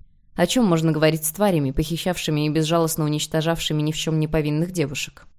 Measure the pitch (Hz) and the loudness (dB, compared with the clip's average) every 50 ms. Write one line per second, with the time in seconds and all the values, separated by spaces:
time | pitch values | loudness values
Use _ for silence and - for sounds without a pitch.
0 | - _ _ _ _ _ - 156 180 175 - 254 233 190 170 160 160 165 151 156 | -20 _ _ _ _ _ 0 0 0 2 4 2 4 4 4 4 2 2 2 4
1 | 156 156 156 156 156 - - 196 208 202 180 151 139 135 135 - 156 - 170 156 | 4 4 2 2 -4 -4 -2 0 0 2 2 2 0 0 0 -2 -2 -2 -4 -4
2 | - 185 175 - - 165 151 147 151 151 147 160 156 151 170 170 165 160 - 160 | -2 -2 -2 -2 -2 -2 0 0 0 0 0 0 0 2 2 2 2 0 0 -2
3 | 151 151 151 151 - - - 160 151 165 165 160 - - 156 151 151 151 156 - | -2 -2 -2 -2 -4 -2 -2 -2 0 0 -2 -2 -2 -2 -2 0 0 -2 -2 -4
4 | - 165 160 156 156 156 160 160 147 147 151 151 170 185 185 180 143 135 135 - | -2 -2 0 0 0 0 0 0 0 0 0 -2 -2 -2 -2 -4 -4 -2 -4 -8
5 | - - - - - - - | -8 -10 -12 -20 -20 -20 -20